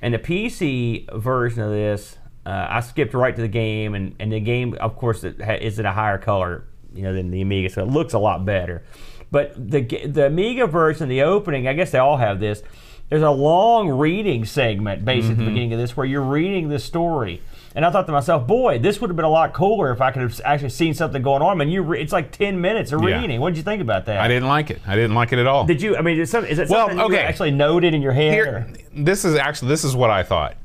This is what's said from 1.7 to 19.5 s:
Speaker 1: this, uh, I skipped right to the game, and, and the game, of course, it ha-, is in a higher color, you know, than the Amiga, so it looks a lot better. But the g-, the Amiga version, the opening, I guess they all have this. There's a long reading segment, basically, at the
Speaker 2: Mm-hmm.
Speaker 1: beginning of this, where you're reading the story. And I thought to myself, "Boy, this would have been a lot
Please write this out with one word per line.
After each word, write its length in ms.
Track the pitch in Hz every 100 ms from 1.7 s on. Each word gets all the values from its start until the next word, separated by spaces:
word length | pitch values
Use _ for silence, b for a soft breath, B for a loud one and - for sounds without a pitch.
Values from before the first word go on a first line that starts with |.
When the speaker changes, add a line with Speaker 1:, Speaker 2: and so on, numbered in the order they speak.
Speaker 1:
this, 480 | 104 104 104 - - - -
uh, 220 | - 95 90
I 120 | 117
skipped 340 | 120 - 131
right 200 | 127 127
to 60 | 120
the 80 | 113
game, 460 | 107 110 107 107
and, 200 | 101 95 -
and 100 | 107
the 80 | 110
game, 360 | 107 123 123 -
of 180 | 110 -
course, 260 | 120 110
it 160 | 92 -
ha-, 120 | 104
is 240 | 107 113 104
in 80 | 101
a 60 |
higher 240 | 95 107 98
color, 460 | - 101 90 85 - - -
you 80 | -
know, 100 | 98
than 160 | 95 87
the 100 | 90
Amiga, 300 | 98 98 92
so 120 | 98
it 60 | 98
looks 240 | 139 165
a 60 | 113
lot 260 | 107 85
better. 380 | 95 98 87 87 - B B B B
But 240 | 143 143 - 107
the 100 | 143
g-, 260 | 120 - -
the 200 | 147 139
Amiga 400 | 156 208 254 233
version, 420 | 160 160 151 147
the 140 | 127
opening, 440 | 147 202 - 139 123
I 40 |
guess 180 | 143 180
they 80 | 131
all 200 | 131 147
have 200 | 113 98
this. 240 | 107 107 - B B B -
There's 140 | 151
a 80 | 156
long 580 | 143 143 170 220 233 196
reading 560 | 131 151 185 208 127
segment, 600 | 107 143 120 101 104 98 104
basically, 240 | 127 113
at 60 | 113
the 40 |
Speaker 2:
Mm-hmm. 100 | 110
Speaker 1:
beginning 180 | 107 120
of 40 | 113
this, 180 | 120 120
where 80 |
you're 160 | 135 139
reading 460 | 135 143 175 196 156
the 100 | 147
story. 600 | - 165 170 156 107 85 - B B -
And 80 |
I 60 | 165
thought 160 | 190 160
to 60 |
myself, 340 | 147 131 165 120
"Boy, 300 | 226 247 131
this 220 | 139 208
would 100 | 233
have 60 | 165
been 80 | 160
a 40 |
lot 220 | 160 156